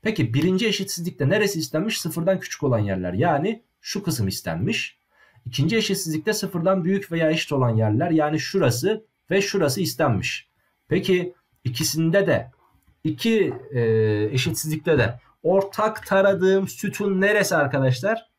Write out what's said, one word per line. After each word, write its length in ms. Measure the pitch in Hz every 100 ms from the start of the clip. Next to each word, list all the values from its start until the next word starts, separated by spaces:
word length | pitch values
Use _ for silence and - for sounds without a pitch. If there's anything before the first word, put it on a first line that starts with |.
Peki 320 | 226 220 113
birinci 320 | 123 170 185 220
eşitsizlikte 600 | - 190 - 170 - 139
neresi 300 | 208 214 165
istenmiş? 420 | - - 214 -
Sıfırdan 400 | 165 151 170 190
küçük 220 | - -
olan 160 | 139 117
yerler. 340 | 101 95 90
Yani 500 | 92 170 147 185 226 _ _
şu 220 | - 196
kısım 260 | 180 127 95
istenmiş. 720 | - - 82 135 226 - _ _ _ _ _
İkinci 320 | - 131 151 220
eşitsizlikte 560 | 214 196 165 156 214
sıfırdan 520 | 214 185 175 170 190
büyük 280 | 170 196 196
veya 180 | 165 160
eşit 220 | 160 -
olan 240 | 139 123 110
yerler. 340 | 110 110 170
Yani 280 | 160 151 156
şurası 680 | - 190 175 120 170 220 - _ _
ve 120 | 185
şurası 380 | 196 196 139 202
istenmiş. 680 | 180 - 147 98 - - _ _ _ _ _
Peki 460 | 165 185 180 180 - _ _
ikisinde 600 | 127 120 160 151 165 160 165
de 240 | 131 - _ _ _ _ _ 165
iki, 480 | - 226 226 160 - -
e, 100 | 123 113 110 107 104 107
eşitsizlikte 680 | 127 165 - 156 151 - 151
de 220 | 110 - _ _
ortak 640 | 160 190 196 - 214 220 -
taradığım 640 | 196 196 185 185 190 190
sütun 520 | - 208 - 202 190
neresi 360 | 196 208 - 170
arkadaşlar? 720 | 139 139 131 123 185 226 -